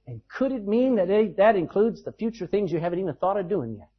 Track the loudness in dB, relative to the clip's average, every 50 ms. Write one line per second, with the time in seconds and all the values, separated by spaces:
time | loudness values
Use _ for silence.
0 | _ -16 -16 -16 _ _ -4 -2 -2 -2 -2 -4 -2 0 2 2 4 2 2 2
1 | 2 2 2 2 2 0 2 4 4 6 6 4 0 0 2 2 2 2 2 -4
2 | -10 -14 -10 -4 -6 -6 -4 -6 -8 -2 -2 0 0 0 -2 -2 -2 -2 -2 -2
3 | -4 -4 -4 -2 0 0 0 0 -2 -2 -2 -2 -2 -4 -8 -12 -14 _ _